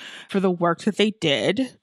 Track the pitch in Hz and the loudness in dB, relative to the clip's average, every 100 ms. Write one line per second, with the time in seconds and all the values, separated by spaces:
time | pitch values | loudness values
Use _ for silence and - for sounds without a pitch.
0 | - - - 196 190 175 175 165 214 190 | -18 -18 -6 0 0 2 0 0 -2 0
1 | 208 - 156 127 127 214 254 - | 0 0 0 2 2 0 -4 -8